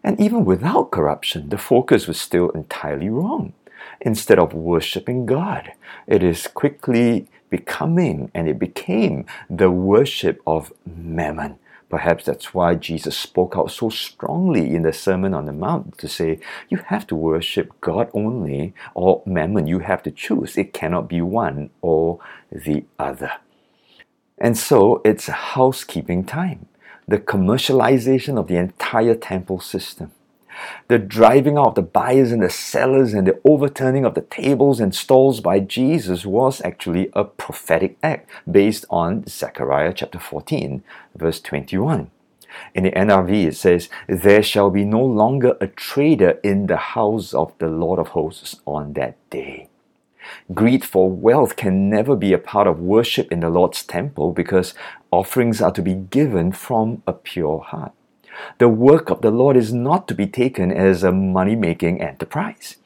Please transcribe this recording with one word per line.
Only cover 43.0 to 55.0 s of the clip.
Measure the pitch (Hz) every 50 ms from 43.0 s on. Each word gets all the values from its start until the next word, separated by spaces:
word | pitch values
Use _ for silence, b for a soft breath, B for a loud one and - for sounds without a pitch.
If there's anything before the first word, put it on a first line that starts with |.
| 95 214
R | 101 95 90
V, | 87 101 107 92
it | 78 76
says, | - - 95 87 87 87 B B B B
"There | - 98 92 - 101 101 107 104
shall | - - 107 101 101
be | 90 101 101
no | 104 107 113 131
longer | 135 117 104 107 120 135 139 123 123 - -
a | 98
trader | 98 _ - - - - - - 160 156 104 98 85 - - -
in | 101 98 98 101
the | 90 87
house | 78 - - - 113 113 104 110 110 - - -
of | 65 80 - _ _
the | 85 80
Lord | 80 80 85 82 92
of | - 80 -
hosts | - 82 76 80 82 - - - - _ _
on | 71 73 76 73 73 71
that | 67 65 60 - _ _ _
day." | - 69 67 - - - - _ _ _ _ _ _ _ _ _ B B B B B B B - 90
Greed | 87 107 120 123 135 -
for | - - 95 92 95
wealth | 92 87 90 113 123 147 127 117 -
can | - 120 98 92 95 98 98
never | 107 104 110 135 139
be | 98 98 98 92
a |
part | 87 - - - 101 87
of | 90 82 80
worship | 87 90 104 113 120 117 - - - -
in | 82 85
the | 85 82
Lord's | 82 87 92 87 - - -
temple | - - 87 120 143 - - 76 87
because | 87 - - - 98 92 90 - - B B B B B